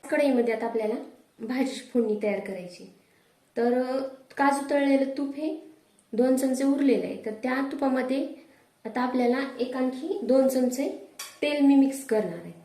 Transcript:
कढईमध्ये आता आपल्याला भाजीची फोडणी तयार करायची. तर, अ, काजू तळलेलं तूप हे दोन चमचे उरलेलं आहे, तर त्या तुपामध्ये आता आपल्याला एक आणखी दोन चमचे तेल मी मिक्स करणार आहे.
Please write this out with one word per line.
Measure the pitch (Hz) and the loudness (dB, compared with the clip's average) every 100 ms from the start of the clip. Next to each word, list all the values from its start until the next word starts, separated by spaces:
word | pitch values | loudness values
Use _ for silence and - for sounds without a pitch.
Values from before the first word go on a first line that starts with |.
| - | -2
कढईमध्ये | 302 285 247 233 | 0 2 2 2
आता | 220 233 | -2 -2
आपल्याला | 226 214 240 - - _ _ | -2 -2 -4 -8 -20 _ _
भाजीची | 226 254 262 - | -8 -4 -4 -4
फोडणी | - 247 220 208 | -4 -2 0 0
तयार | 208 196 | -2 -4
करायची. | 196 185 175 - 190 _ _ _ _ _ _ - | -6 -10 -12 -16 -20 _ _ _ _ _ _ -2
तर, | 233 247 | 2 2
अ, | 254 262 269 - - - | 0 -2 -4 -12 -20 0
काजू | 277 277 269 | 2 2 0
तळलेलं | 285 277 269 269 - | 2 4 4 2 -2
तूप | 277 - | -6 -4
हे | 311 381 - - _ _ _ | -6 -6 -12 -20 _ _ _
दोन | 214 254 262 | 0 2 4
चमचे | 269 254 | 2 0
उरलेलं | 277 269 277 214 - | 2 4 4 4 0
आहे, | - 220 | -6 -8
तर | |
त्या | 214 254 254 277 | -6 -4 -2 -4
तुपामध्ये | - 277 262 254 269 - - - _ _ _ | -2 0 0 0 -2 -4 -8 -20 _ _ _
आता | 220 247 | -8 -4
आपल्याला | 247 254 240 254 269 - | -2 2 2 2 -2 -6
एक | 247 269 | -6 -2
आणखी | 254 254 320 403 | -4 -4 -6 -6
दोन | 220 262 262 | 2 4 4
चमचे | 254 247 262 285 - - _ - - | 2 0 0 -4 -6 -14 _ -18 -4
तेल | 294 294 | -2 4
मी | 277 | 6
मिक्स | 277 269 269 - | 6 4 0 -2
करणार | 214 185 170 | 0 0 -6
आहे. | 170 - | -14 -18